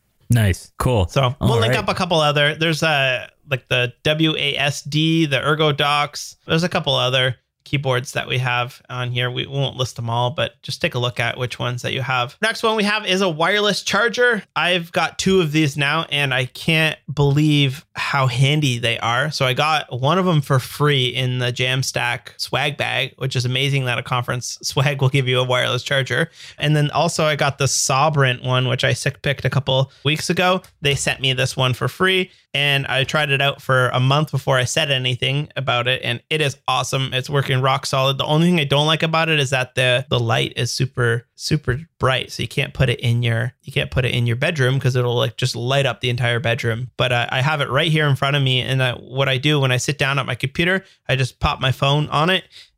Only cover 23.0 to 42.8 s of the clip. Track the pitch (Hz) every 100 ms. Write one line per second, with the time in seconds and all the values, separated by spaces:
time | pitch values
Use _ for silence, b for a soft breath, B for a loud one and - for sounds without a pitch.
23 | 131 - 135 131 123 127 139 139 127 120
24 | - 123 120 127 - - - - 135 139
25 | 131 143 127 127 127 123 120 120 - 139
26 | 127 123 160 B B - 147 151 147 -
27 | 160 - 156 147 147 - 135 - - 135
28 | 156 147 135 123 127 127 127 120 131 123
29 | 139 - 147 131 139 139 - 131 135 B
30 | 143 156 - 180 180 185 - _ 143 135
31 | - - 135 127 131 - 127 123 127 -
32 | 185 185 180 b b 139 143 139 - 131
33 | 135 156 147 135 139 139 - 127 127 127
34 | 127 143 156 139 - 131 123 - 151 131
35 | 127 123 131 139 147 - 131 120 123 131
36 | 120 120 - 156 143 - - 131 127 135
37 | 131 131 127 143 127 131 135 135 - 135
38 | 135 135 131 151 175 175 143 143 151 160
39 | 165 160 160 151 131 135 127 - 127 123
40 | 135 120 117 123 135 - 123 - 131 -
41 | 120 117 - - - 156 - 127 165 -
42 | 123 127 - - 113 - 135 -